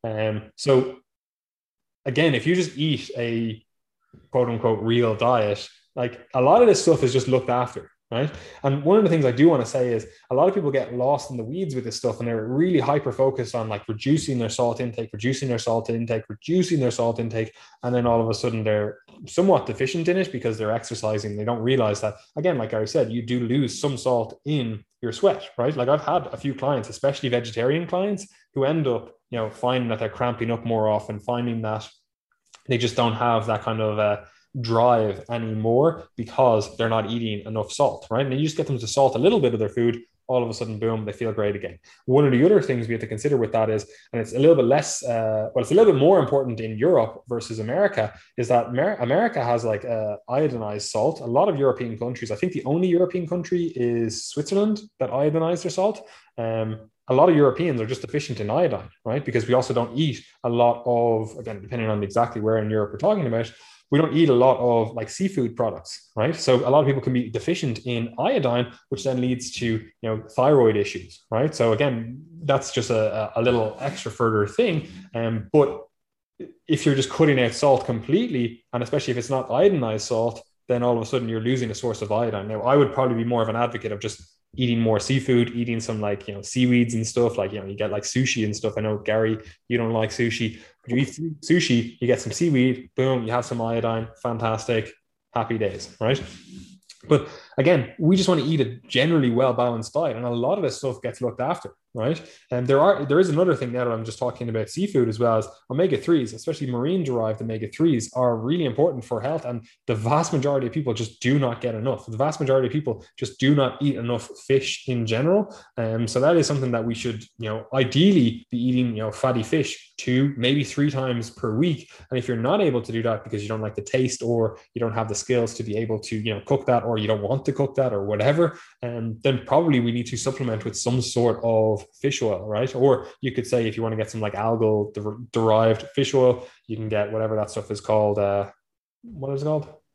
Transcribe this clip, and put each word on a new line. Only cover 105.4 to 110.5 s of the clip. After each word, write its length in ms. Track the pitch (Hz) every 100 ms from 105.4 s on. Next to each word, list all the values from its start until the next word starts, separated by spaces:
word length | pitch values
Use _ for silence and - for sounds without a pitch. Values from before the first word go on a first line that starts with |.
| 107 - _
omega-threes, 640 | 131 185 139 - 165 113
especially 380 | 110 - 151 135
marine-derived 720 | 120 135 185 147 120 110 107
omega-threes, 720 | 113 110 107 - 165 127 110
are 220 | 127 123 117
really 280 | 117 175
important 400 | 147 113 170 131
for 160 | 113 117
health, 240 | 127 160
and 220 | 127 120 110 _ -
the 80 |
vast 380 | 110 113 151 170
majority 360 | 156 139